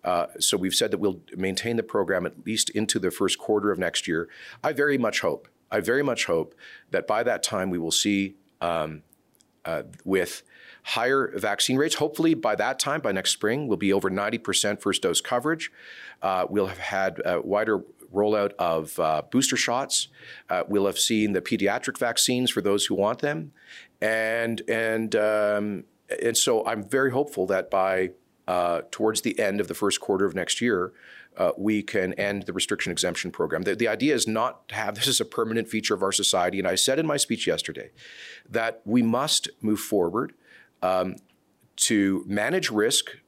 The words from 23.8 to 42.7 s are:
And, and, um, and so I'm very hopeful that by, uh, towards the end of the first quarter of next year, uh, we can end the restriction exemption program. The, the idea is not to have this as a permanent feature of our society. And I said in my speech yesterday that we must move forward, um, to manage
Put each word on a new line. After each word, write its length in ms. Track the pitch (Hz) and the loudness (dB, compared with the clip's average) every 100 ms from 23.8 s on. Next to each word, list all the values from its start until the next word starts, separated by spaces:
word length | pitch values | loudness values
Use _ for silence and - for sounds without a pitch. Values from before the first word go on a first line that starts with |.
| - _ | -20 _
And, 600 | 110 110 110 117 117 113 - | 0 0 0 0 -2 -2 -2
and, 480 | 113 113 110 110 110 | 0 0 0 2 2
um, 680 | 107 107 104 104 104 98 - _ - - | 4 4 4 2 0 -6 -10 _ -8 -2
and 140 | 117 113 | 0 2
so 300 | - 113 101 | 2 2 0
I'm 180 | 113 | -4
very 280 | 98 135 135 | 0 2 2
hopeful 340 | 127 147 - 92 | 0 -2 -2 0
that 240 | 95 90 | 0 2
by, 400 | 98 95 92 92 - _ _ - | 2 2 2 0 -4 _ _ -2
uh, 320 | 90 87 85 - | 0 2 0 -4
towards 300 | - 110 107 | 0 0 2
the 180 | 120 - | -2 0
end 220 | 104 101 | 0 0
of 80 | 90 | -2
the 40 | |
first 280 | - 101 - | 0 0 0
quarter 240 | - 95 98 | 0 2 2
of 100 | 92 | 0
next 240 | 85 - | -4 0
year, 320 | 120 95 90 - - - - - | 0 0 -2 -8 -20 -20 -18 0
uh, 140 | 90 - | 0 2
we 260 | 104 107 | 0 0
can 280 | 101 104 92 - | 0 -2 0 0
end 280 | 101 101 95 | -2 -2 -4
the 40 | |
restriction 400 | 90 - 104 - | -4 -2 -2 -2
exemption 400 | 85 92 87 90 | 0 -2 -2 -6
program. 300 | - 82 80 | -2 -2 0
The, 140 | 92 92 | -2 0
the 100 | 113 | 0
idea 260 | 107 139 | 0 2
is 140 | 110 110 | 2 0
not 400 | 110 123 - - | 0 -2 -4 -10
to 80 | 107 | -6
have 200 | 107 104 | -4 -2
this 120 | 139 | 0
as 140 | 123 | 0
a 40 | 113 | 0
permanent 440 | - 113 113 110 | -2 -2 -2 -2
feature 240 | 110 - | -4 -2
of 100 | 98 | 0
our 80 | 95 | 0
society. 480 | - 98 92 90 95 | 0 2 2 2 0
And 80 | 92 | 0
I 80 | 92 | 0
said 240 | - 139 | 2 2
in 80 | 160 | 0
my 80 | 143 | -2
speech 320 | - 113 - | -2 -2 -2
yesterday 440 | 80 - - - _ - - - - - | -2 -4 -10 -16 _ -20 -20 -18 -20 -6
that 320 | 113 113 - | -2 -2 -4
we 180 | 101 120 | 2 4
must 460 | 113 120 151 - - - | 4 2 0 -2 -2 -6
move 180 | 110 107 | -2 -2
forward, 540 | - 101 85 87 - _ _ - - _ | 0 2 2 0 -4 _ _ -20 -20 _
um, 340 | 92 92 92 - _ _ _ _ _ - | 0 0 0 -6 _ _ _ _ _ -2
to 480 | - 110 98 95 - | 2 4 4 2 -2
manage 420 | 104 113 185 185 | -2 0 0 0